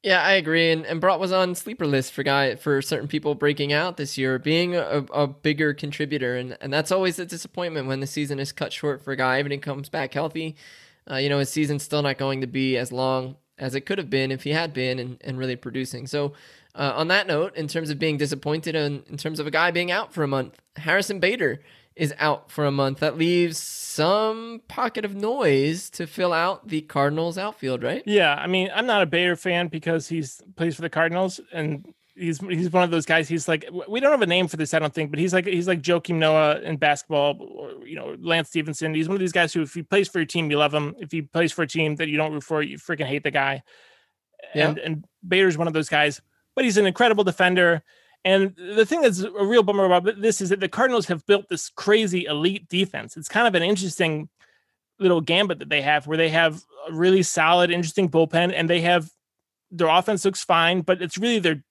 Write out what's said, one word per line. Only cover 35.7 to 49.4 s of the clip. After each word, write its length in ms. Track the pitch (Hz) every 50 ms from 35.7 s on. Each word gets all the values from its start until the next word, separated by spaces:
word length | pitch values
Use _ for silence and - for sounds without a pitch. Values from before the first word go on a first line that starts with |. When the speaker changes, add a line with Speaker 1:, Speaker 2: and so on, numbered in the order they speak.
| 185 170 135
Speaker 2:
Joakim 320 | 156 175 170 165 - 170 160
Noah 420 | 156 156 156 156 156 151 151 -
in 160 | - 160 160
basketball, 600 | 139 160 147 147 143 - _ 165 143 143 147 143 -
or, 440 | - - - - 147 139 - - -
you 120 | - 156
know, 180 | 156 - 147 151 127
Lance 300 | - 170 165 165 156 -
Stevenson. 440 | - 170 151 156 151 - 160 160 156
He's 140 | 156 160 160
one 80 | 190
of 40 | 202
these 120 | 185 180 -
guys 200 | 180 170 160 -
who, 100 | 170 160
if 120 | 139 -
he 80 | 170 160
plays 240 | _ - 202 202
for 140 | - - 185
your 60 | 160
team, 260 | - - 175 165 151 147
you 60 | 147
love 140 | 151 147 143
him. 220 | 151 147 143 - -
If 100 | - 147
he 120 | - 165 147
plays 280 | 143 _ 165 175 160
for 120 | - - 165
a 40 |
team 300 | 135 - 160 160 151 151
that 120 | 147 165 156
you 80 | 147
don't 160 | 147 156 156 151
root 120 | 147 139
for, 180 | - 160 156 151
you 160 | 143 135 147
freaking 280 | - - 170 143 156
hate 180 | 127 139 143 147
the 80 | 151 127
guy. 320 | 143 135 139 135 131 - _ - - _ _ _ _ _ _ _ _ _ _ _ _ - - -
Speaker 1:
Yeah. 140 | 151 151 156
Speaker 2:
And, 100 | 151 -
and 260 | - 165 160 151 - _ _ _ -
Bader's 320 | 180 180 185 196 185 165 151
one 80 | 170
of 60 | 170 156
those 140 | 160 156 -
guys, 320 | - 147 147 151 139 - _ _ _ _ _ _ _
but 100 | - 269
he's 120 | 240 196
an 100 | 208 208
incredible 380 | 190 180 - 240 240 220 208 208
defender. 580 | 185 170 - 190 180 185 180 180 170 170 156 - _ _ _ _ _ _ _ _
And 300 | 190 190 196 196 196 190
the 280 | - 180 180 208 214 220
thing 160 | 202 311 339
that's 200 | 302 247 190 175
a 100 | 185 214 180 208